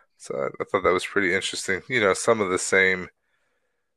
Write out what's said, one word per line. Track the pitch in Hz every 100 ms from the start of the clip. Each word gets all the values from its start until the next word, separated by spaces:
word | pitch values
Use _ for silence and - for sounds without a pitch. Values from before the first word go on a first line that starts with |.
| _ _
so | - -
I, | 69 -
I | -
thought | 98
that | 90
was | 90 -
pretty | 101 95
interesting. | 92 - - - 90 -
You | 127
know, | 101
some | 92 - 113
of | 95
the | 90
same, | - 95 95 92 87 _ _ _ _ _ _ _ _